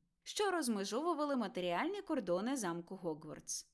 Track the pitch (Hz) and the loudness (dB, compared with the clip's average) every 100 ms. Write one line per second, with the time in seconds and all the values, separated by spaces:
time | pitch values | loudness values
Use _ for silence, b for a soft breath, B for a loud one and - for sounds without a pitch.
0 | _ _ - - 415 359 247 214 190 208 | _ _ -10 0 2 4 2 2 0 0
1 | 330 311 294 277 202 - 180 175 285 403 | 2 2 2 2 0 0 0 2 0 -2
2 | - 302 185 175 220 269 196 165 170 196 | -2 -2 2 2 2 0 0 -2 -6 -6
3 | 180 147 151 147 - - - | -4 -4 -6 -12 -6 -8 -8